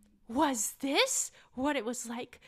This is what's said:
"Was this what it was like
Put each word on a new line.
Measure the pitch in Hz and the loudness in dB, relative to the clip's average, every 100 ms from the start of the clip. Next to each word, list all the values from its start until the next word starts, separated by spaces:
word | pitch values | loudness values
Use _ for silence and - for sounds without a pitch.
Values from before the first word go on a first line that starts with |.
| - _ - | -20 _ -4
"Was | 233 311 247 - | 2 2 2 -4
this | - 277 311 523 - - - - | -4 0 4 4 2 -4 -8 -14
what | - 269 277 | -4 0 0
it | |
was | 214 240 226 | -2 -4 -6
like | 240 - - | -8 -10 -14